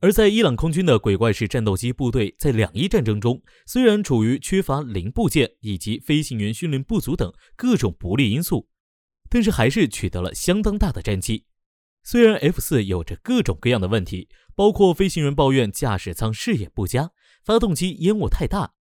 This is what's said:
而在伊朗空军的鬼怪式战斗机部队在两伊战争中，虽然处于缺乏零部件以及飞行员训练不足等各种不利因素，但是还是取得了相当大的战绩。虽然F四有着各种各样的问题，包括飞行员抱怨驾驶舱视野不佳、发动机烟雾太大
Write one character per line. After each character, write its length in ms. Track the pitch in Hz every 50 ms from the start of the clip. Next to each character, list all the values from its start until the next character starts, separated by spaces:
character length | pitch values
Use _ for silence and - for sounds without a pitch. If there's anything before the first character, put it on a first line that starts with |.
而 100 | - 185
在 160 | 208 - 220 202
伊 160 | 208 220 233
朗 120 | 165 123
空 160 | 113 - 165
军 140 | 156 170 190
的 140 | 170 131 107
鬼 180 | - 113 101 95
怪 160 | 110 117 104
式 140 | - 117 101
战 160 | - 127 113
斗 100 | 107 95
机 160 | 95 - 120
部 200 | 123 - 139 120
队 240 | 117 131 110 98 - _
在 140 | - 151
两 180 | 127 110 110 - _
伊 120 | 104 143 202
战 160 | - 220 135
争 160 | 110 107 104
中， 220 | 101 117 123 127 _ _ _ _ _
虽 160 | - - 247
然 220 | 254 240 208 208 208
处 200 | - 143 113 110
于 140 | 113 127 143
缺 240 | - - - 190
乏 200 | 190 - 139 143
零 280 | 151 123 107 95 85 104
部 180 | 127 - 233 160
件 280 | - 160 127 - _ _
以 160 | - 107 101 90
及 200 | - - 107 -
飞 220 | - - 151 151
行 160 | 156 - 127 113
员 160 | 104 104 113
训 160 | - - 170
练 140 | 147 135 139
不 180 | _ 226 202
足 140 | 143 - 143
等 180 | - - 87 - - _ _ -
各 200 | - - 247 247
种 200 | 185 - 104 87 _
不 180 | - 87 92
利 140 | 123 139 107
因 140 | 101 135 170
素， 240 | - - 127 - _ _ _ _ _ _ _ _ _ _ _ _ -
但 120 | - 240
是 80 | 226 185
还 180 | 165 - 113 123
是 200 | 139 214 190 120
取 200 | - - - 95
得 140 | - 90
了 140 | 90 92 -
相 260 | - - - 180 208
当 160 | 214 220 202 208
大 140 | - 185
的 100 | 131 -
战 180 | 82 - 104 95
绩。 260 | 90 - 113 110 _ _ _ _ _ _ _ _ _ _ _ _ _
虽 180 | - - 240
然 140 | 233 220 214
F 260 | - - 147 185 -
四 220 | - - 170 127 104
有 200 | 95 92 90 85
着 120 | - 92 - _
各 180 | - 254 247
种 160 | 180 - 95 82
各 120 | - 120
样 100 | 123 117
的 60 | 92 90
问 180 | 104 113 92
题， 240 | - - 90 - _ - _ _ _ -
包 180 | - 196 208
括 220 | 214 - 208 185 165
飞 160 | - 196 190
行 140 | - 170 151
员 100 | 143 143
抱 180 | 143 147 135
怨 200 | 135 135 123 104
驾 260 | 101 - - 127 104 95
驶 160 | - - 87
舱 180 | - - 110
视 240 | 113 - - - 226
野 140 | 127 101 -
不 160 | _ - 104
佳、 260 | 87 - 120 147 165 _ _ _ _ _ _ _
发 140 | - 214 226
动 160 | - 214 170
机 180 | 135 170 185 170 -
烟 140 | 160 180 214
雾 140 | 214 175 -
太 160 | - - 170
大 280 | 127 - 202 175 - _ _